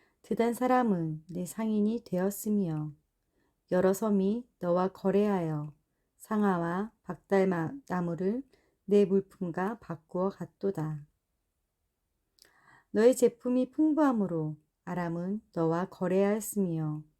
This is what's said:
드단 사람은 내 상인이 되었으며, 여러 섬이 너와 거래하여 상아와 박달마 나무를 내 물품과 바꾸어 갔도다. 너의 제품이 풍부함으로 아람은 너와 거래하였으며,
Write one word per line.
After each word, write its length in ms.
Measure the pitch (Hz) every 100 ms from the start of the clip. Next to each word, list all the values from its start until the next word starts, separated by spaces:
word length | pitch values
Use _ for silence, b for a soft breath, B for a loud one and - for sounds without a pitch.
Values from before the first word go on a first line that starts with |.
| b b
드단 320 | - 220 233
사람은 680 | 226 254 254 233 180 160 156 -
내 180 | 170
상인이 580 | 175 - 220 214 208 233
되었으며, 880 | - 180 190 202 214 208 175 156 151 147 _ _ _ _ _ _ -
여러 220 | 180 190
섬이 540 | 196 220 196 190 233 - _
너와 300 | 175 175 185
거래하여 840 | - 196 196 208 190 160 151 151 - _ _ _ _
상아와 720 | - 214 202 180 170 180 220 _
박달마 680 | - 170 - 196 190 170 160 277 -
나무를 540 | 180 175 165 185 240 - b b b
내 200 | - 202
물품과 760 | 190 196 190 - 180 170 190 233
바꾸어 500 | - 165 _ 180 196
갔도다. 760 | 190 - _ 196 175 156 151 147 _ _ _ _ _ _ _ _ _ _ _ _ _ b b b b b
너의 260 | 208 233 254
제품이 540 | 233 - 247 254 254
풍부함으로 880 | - 311 294 285 233 185 165 151 151 _ _
아람은 580 | - 175 170 170 180 214 -
너와 360 | 170 165 170 185
거래하였으며, 1120 | - 180 185 202 214 208 202 185 160 156 151 156 _